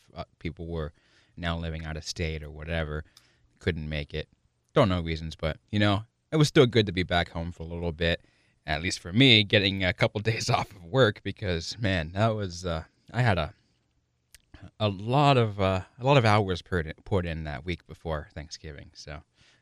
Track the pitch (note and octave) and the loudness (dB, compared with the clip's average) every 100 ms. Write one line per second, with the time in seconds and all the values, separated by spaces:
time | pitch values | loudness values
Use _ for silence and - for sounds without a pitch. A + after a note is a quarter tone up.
0 | _ D#2 - _ E2+ D2 E2 E2 D2+ - | _ -14 -14 _ -10 -8 -8 -6 -6 -10
1 | _ _ _ - E2+ E2+ E2 D#2+ D#2+ D#2 | _ _ _ -8 -4 -4 -4 -8 -8 -10
2 | - - E2 D#2 D2+ D2+ D2+ E2 D#2 D2+ | -8 -6 -4 -4 -10 -12 -6 -4 -4 -6
3 | - _ _ _ _ _ - D#2+ D2+ D2+ | -10 _ _ _ _ _ -4 -4 -4 -6
4 | D2 D2+ - _ _ _ _ - B2 F2+ | -6 -8 -10 _ _ _ _ 2 2 2
5 | E2 D#2+ D#2+ - D#2+ - _ G#2 G#2 G2 | -2 -6 -6 -6 -6 -6 _ 0 2 2
6 | A2 _ _ D#3+ D3+ - B2+ A2+ G2+ F2 | -2 _ _ 0 4 6 6 4 2 0
7 | F2 F2 E2+ F2 E2+ - E2 E2+ E2+ D#2 | 0 0 -2 -4 -8 -10 -10 -6 -6 -2
8 | E2+ E2 _ _ _ _ - D2+ F2+ - | 0 -2 _ _ _ _ -6 -4 -4 -6
9 | F2 G2+ C3+ A2 G2+ A2 G2 G2 F#2 - | -2 6 8 8 8 4 2 2 0 2
10 | A#2 G#2+ G#2+ A2 A2 F#2 - F#2 E2+ B2+ | 0 0 -4 -2 0 -2 -2 -10 -4 4
11 | A2+ - G2+ - G2+ E2+ D#2+ - A2 F#2 | 4 2 -6 -6 -4 -2 -4 -4 -2 -2
12 | D#2+ F#2+ A2+ G#2+ G2 F2 F2+ D#2+ - _ | -2 0 0 0 -6 -6 -6 -6 -8 _
13 | _ A#2 B2 F2 D2 - _ _ _ _ | _ -2 0 0 -2 -8 _ _ _ _
14 | _ _ _ - _ - F#2 - G#2+ F#2+ | _ _ _ -20 _ -20 -20 -4 -2 -2
15 | G#2+ C3+ C#3+ C3 A2+ G2+ F#2+ F#2+ - - | -2 2 4 4 2 2 0 0 -4 -4
16 | B2+ C#3+ A2+ G#2+ F#2+ F2 - F2+ D#2 - | 2 4 6 4 2 -2 -4 -4 -4 -8
17 | - G2 F2 D#2+ D#2 C#2 E2+ E2 - D2 | -4 -2 -2 -4 -6 -8 -6 -8 -10 -14
18 | E2 D2+ D2+ - D2+ - D#2+ C#2+ D#2 - | -6 -6 -8 -14 -14 -14 -16 -16 -18 -20
19 | - D2+ - _ _ _ | -16 -16 -18 _ _ _